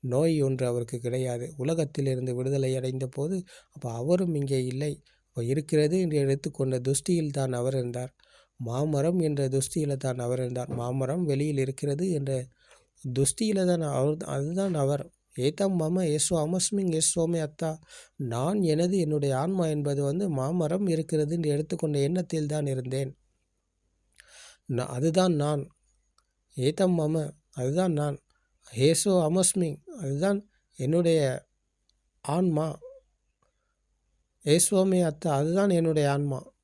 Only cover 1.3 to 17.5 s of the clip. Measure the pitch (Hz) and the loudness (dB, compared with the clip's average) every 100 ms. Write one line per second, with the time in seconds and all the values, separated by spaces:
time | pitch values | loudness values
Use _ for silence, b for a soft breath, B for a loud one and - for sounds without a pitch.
1.3 | 120 123 156 131 165 147 151 135 127 127 | -4 -8 -4 -2 0 0 0 0 0 -2
2.3 | 123 127 139 131 131 127 131 131 143 143 | -2 0 0 2 0 -2 -4 -6 -4 -4
3.3 | 190 185 B B - 127 117 131 180 180 | -4 -6 B B -12 -8 -6 0 2 2
4.3 | 156 139 135 127 127 147 147 _ b _ | 0 0 0 -2 -4 -6 -6 _ b _
5.3 | - 117 139 151 156 151 180 180 151 139 | -6 -2 -2 0 2 2 2 2 2 2
6.3 | 139 135 - 135 131 123 139 - 175 156 | 0 -2 -4 -2 0 0 -2 2 0 0
7.3 | 139 135 127 123 135 120 120 127 _ b | -2 -2 -2 -2 -2 -4 -6 -8 _ b
8.3 | b b _ 117 123 151 147 151 180 160 | b b _ -6 -2 0 2 2 2 0
9.3 | 143 135 135 135 - 147 139 135 127 120 | 0 0 0 0 -2 -2 -2 -2 -2 -2
10.3 | 127 127 123 123 123 120 131 127 160 170 | -2 -2 -4 -6 -4 -2 -2 -2 0 0
11.3 | 139 151 143 131 131 143 143 185 160 139 | 0 0 0 -2 -2 -4 -2 0 -2 -2
12.3 | 135 127 b b b b _ 135 123 135 | -4 -6 b b b b _ -6 0 0
13.3 | - 214 196 180 175 156 135 139 156 - | 2 0 2 2 2 0 0 0 0 -4
14.3 | 139 143 175 196 165 139 143 139 _ _ | -4 -2 -2 0 0 0 0 -4 _ _
15.3 | - 127 156 196 185 156 180 175 151 - | -2 -2 0 0 2 0 0 2 0 2
16.3 | 175 151 180 - 202 190 160 160 - 165 | 0 0 0 0 0 0 0 0 0 0
17.3 | 170 151 | 0 -4